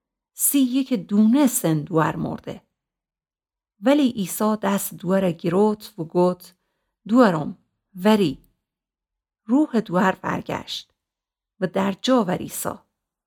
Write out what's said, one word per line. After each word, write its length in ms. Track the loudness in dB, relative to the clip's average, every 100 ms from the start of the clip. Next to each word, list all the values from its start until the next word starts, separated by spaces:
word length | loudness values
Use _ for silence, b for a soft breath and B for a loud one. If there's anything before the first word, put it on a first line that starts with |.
| _ _ _
سی 240 | -6 0 2
یک 340 | 2 0 -2
دونه 540 | -4 0 2 4 4 2
سن 340 | 2 0 -2
دوار 360 | 0 0 0 -2
مرده. 460 | -6 -8 -12 -16 _ _ _ _ _ _ _ _ _ _ _ _
ولی 300 | 2 4 2
عیسی 460 | 0 -8 -2 -2 0
دست 320 | -2 -2 -4
دواره 380 | -10 -2 0 0
گروت 640 | -2 -2 2 2 0 -10 -12
و 60 |
گوت: 500 | -6 0 0 0 -12 _ _ _ _ _ 0
"دوارم، 500 | 4 4 4 -4 -10 _ _ _
وری." 440 | -2 2 4 2 -2 _ _ _ _ _ _ _ _ _ _
روح 360 | -2 0 2 -2
دوار 320 | -2 0 0
برگشت 840 | -2 -6 -8 -6 -10 -8 -14 -16 _ _ _ _ _ _ -8
و 60 | -6
در 280 | -2 -4 -4
جا 220 | 0 0
ور 120 | 0 -4
عیسی. 380 | -6 -10 -10 -12 _ _ _ _